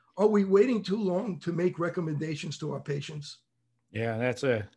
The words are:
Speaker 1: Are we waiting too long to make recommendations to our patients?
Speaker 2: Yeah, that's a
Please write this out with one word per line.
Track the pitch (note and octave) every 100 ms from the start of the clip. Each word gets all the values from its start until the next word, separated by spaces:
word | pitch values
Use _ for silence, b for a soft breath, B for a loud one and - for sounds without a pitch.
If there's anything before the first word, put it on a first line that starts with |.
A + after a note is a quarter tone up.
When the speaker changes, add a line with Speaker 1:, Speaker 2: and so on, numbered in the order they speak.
| b b
Speaker 1:
Are | G#3+
we | G#3 F#3+
waiting | G3 B3 A3+
too | F3+ A3
long | F#3+ F3+ A#3+ D#3
to | F3
make | D#3+ F3+ -
recommendations | E3+ F#3 D#3+ D3 D#3 D3+ D#3 -
to | D3+
our | C#3
patients? | C#3+ C#3+ C#3+ D3+ C#3+ - _ _ _ _ _
Speaker 2:
Yeah, | G#2+ A2+ A2
that's | B2 A#2+
a | C3+ A2 G2+